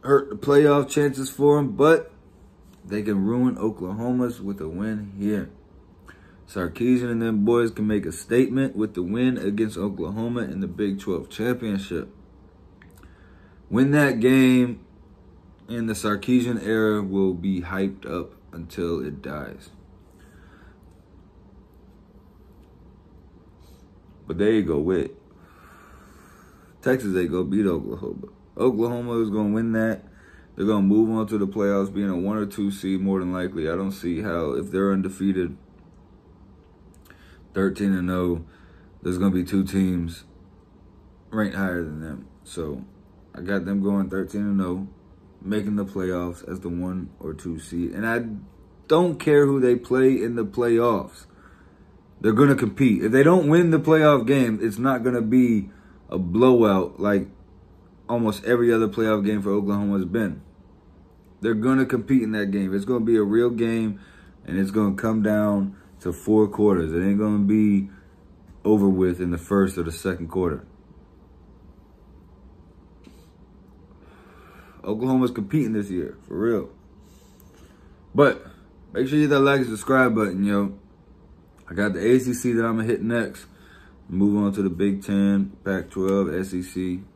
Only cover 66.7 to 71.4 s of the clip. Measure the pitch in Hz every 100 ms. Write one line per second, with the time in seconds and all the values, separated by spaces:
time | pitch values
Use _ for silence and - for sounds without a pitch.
66.7 | 92 80 82 95 101 107 104 101 107 107
67.7 | 101 98 - - - - - - - -
68.7 | 107 98 92 92 87 90 87 - 101 95
69.7 | - 82 80 98 85 82 92 90 71 -
70.7 | - - - - - - -